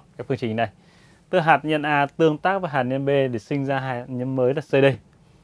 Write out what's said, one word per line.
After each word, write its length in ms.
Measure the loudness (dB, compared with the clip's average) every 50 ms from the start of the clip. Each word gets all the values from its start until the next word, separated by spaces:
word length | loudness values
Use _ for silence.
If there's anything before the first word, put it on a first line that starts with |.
| -4 _ _ -16
cái 80 | -8 -6
phương 100 | -6 -4
trình 180 | -4 -4 -2
này. 140 | -2 -4 -4 -6 _ _ _ _ _ _ _ _ _ _ _
Tức 100 | -2 0
hạt 260 | 4 4 4 4 4
nhân 160 | -2 -2 -2
A 240 | -2 0 0 0 0
tương 320 | 0 0 2 2 2 2 2
tác 240 | 0 -2 -2 -2
với 100 | -4 -4
hạt 120 | -2 -2 -2
nhân 220 | -2 -2 -2 0
B 20 | 0
để 320 | 2 2 2 0 -2 -6
sinh 260 | -6 -6 -6 -4 -4
ra 140 | -2 -4 -4
hạt 260 | -4 -6 -8 -8 -8 -8
nhân 280 | -8 -6 -6 -4 -2
mới 180 | 0 2 2 0
là 80 | 0
C 100 | -2 0
đây. 260 | 2 4 4 4 4 2 -6 _ _ _ _ _ _ _